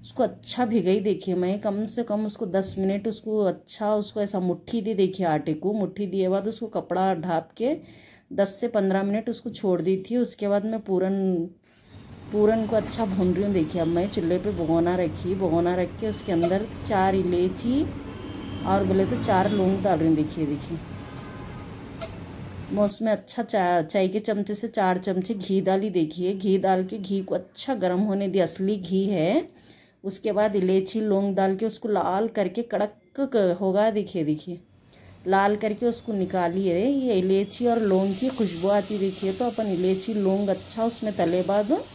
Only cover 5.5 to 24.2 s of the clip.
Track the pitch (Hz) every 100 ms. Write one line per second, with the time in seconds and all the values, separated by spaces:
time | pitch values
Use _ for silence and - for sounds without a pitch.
5.5 | 156 185 214 185 196 202 190 185 196 202
6.5 | 220 220 202 170 180 190 180 180 165 165
7.5 | - 240 339 - - - - _ 180 196
8.5 | - 240 226 196 190 196 208 226 226 233
9.5 | - 202 180 165 190 190 240 240 - 202
10.5 | 202 214 220 220 185 190 196 190 180 170
11.5 | - _ _ - - - - - 208 208
12.5 | 226 214 220 - - 214 185 185 180 202
13.5 | 190 156 180 165 170 202 - 165 180 196
14.5 | 185 156 165 170 185 170 156 180 190 185
15.5 | 165 175 180 175 - 220 208 - 170 170
16.5 | 190 220 - - 202 190 190 175 180 185
17.5 | 185 233 269 359 - - - - - -
18.5 | - - 196 185 190 185 240 - 185 190
19.5 | 208 185 196 190 165 160 156 151 - 147
20.5 | 147 - 165 - - - - - - -
21.5 | - - - - - - - - - -
22.5 | - - 190 208 196 220 - - - 240
23.5 | 208 175 175 160 208 190 202